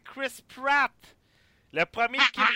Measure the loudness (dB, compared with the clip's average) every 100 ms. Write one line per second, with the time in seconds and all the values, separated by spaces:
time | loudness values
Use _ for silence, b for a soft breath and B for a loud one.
0 | -8 -8 -8 -8 _ -6 0 2 0 _
1 | -20 _ _ _ _ _ _ -4 -2 0
2 | -2 2 2 4 2